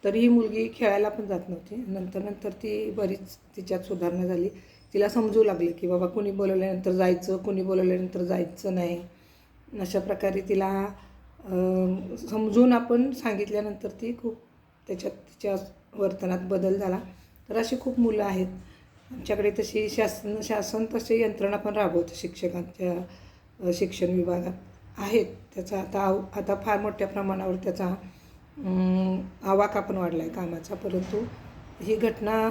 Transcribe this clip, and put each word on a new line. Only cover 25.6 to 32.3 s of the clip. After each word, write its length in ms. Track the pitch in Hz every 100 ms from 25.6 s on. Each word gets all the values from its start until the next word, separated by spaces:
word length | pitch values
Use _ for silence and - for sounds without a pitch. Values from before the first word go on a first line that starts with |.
| 180 196
आता 200 | 190 196
आव-, 220 | 196 196 196 208
आता 180 | 196 196
फार 160 | 214 202
मोठ्या 260 | 208 208 196
प्रमाणावर 480 | 196 196 190 190
त्याचा, 320 | 185 190 180 185 190 - - - - - -
अं, 640 | 196 185 185 185 185 185 185 -
आवाका 380 | 190 196 202 208
पण 160 | 196 190
वाढला 260 | 175 165
आहे 100 | 160
कामाचा. 420 | 160 175 165 165
परंतु 500 | 202 196 185 185 208 240 - - - - -
ही 160 | 180 220
घटना 500 | 226 220 208